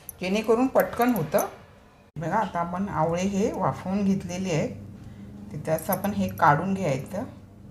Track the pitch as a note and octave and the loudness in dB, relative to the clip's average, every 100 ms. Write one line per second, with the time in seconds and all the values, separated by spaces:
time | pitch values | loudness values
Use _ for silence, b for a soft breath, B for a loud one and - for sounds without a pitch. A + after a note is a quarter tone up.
0 | B - F3+ G#3 G#3+ A3+ C4 G#3 F#3 - | B -6 -2 0 4 4 4 4 2 2
1 | B3 A3 D3 - G4 - - - - - | 2 2 2 0 0 -4 -20 -20 -20 -20
2 | - - E3 G#3 G3 E3+ F3 F3+ G3+ D#3 | -16 -8 -2 0 0 -2 -4 -2 -2 0
3 | E3 E3+ G3 G3 A#3+ - E3 - F#3 G3+ | 2 2 0 2 0 0 -2 -2 -2 0
4 | G3 F#3 F3 F3+ F#3 D3+ B3+ - - - | 2 2 0 -4 -2 0 0 -6 -14 -16
5 | B B B - - D3+ - D#3+ - F#3 | B B B -16 -12 -8 -2 -2 0 -2
6 | G3+ G3+ F#3 - E3 D3+ F#3+ F#3+ E3+ C3 | -2 -2 -2 4 6 6 2 0 0 -2
7 | - F#3 C4 - - - - | -4 -8 -8 -12 -20 -20 -18